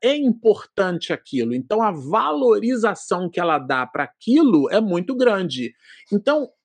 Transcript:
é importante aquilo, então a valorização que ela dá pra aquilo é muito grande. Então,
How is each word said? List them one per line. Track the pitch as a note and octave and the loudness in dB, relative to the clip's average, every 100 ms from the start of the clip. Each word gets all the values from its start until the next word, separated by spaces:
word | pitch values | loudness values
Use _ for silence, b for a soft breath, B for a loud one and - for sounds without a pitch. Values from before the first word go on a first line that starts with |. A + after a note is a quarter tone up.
é | A#3+ D4 | -2 2
importante | C4+ A#3 A3+ G#3 - - F#3 F3 - | 0 2 2 2 -2 -4 -2 -2 -4
aquilo, | D#3+ - C3+ A2+ | -6 -4 -4 -2
então | B2 B2+ G#3+ | -4 -2 0
a | A3 | 0
valorização | E3 C3+ G#3 A#3+ D4+ B3+ G#3 A3+ B3+ G#3+ F3+ - F3+ F3+ | -2 -2 -2 0 0 2 2 0 0 -2 -4 -4 -4 -4
que | F3+ | -4
ela | F3 D3+ | -2 -2
dá | C3 C3 B2+ | -2 -4 -4
pra | C3+ C#3 | -6 -8
aquilo | _ - C#4 D4+ E3 C3+ | _ 0 4 4 4 2
é | G3+ | 0
muito | A3 F3 F3+ B3+ | 0 -2 -2 0
grande. | B3 G3+ F3+ B2+ A#2+ b b b _ | 2 2 -2 -6 -8 b b b _
Então, | G3+ A#3 D4+ C4+ _ | -2 0 -2 -2 _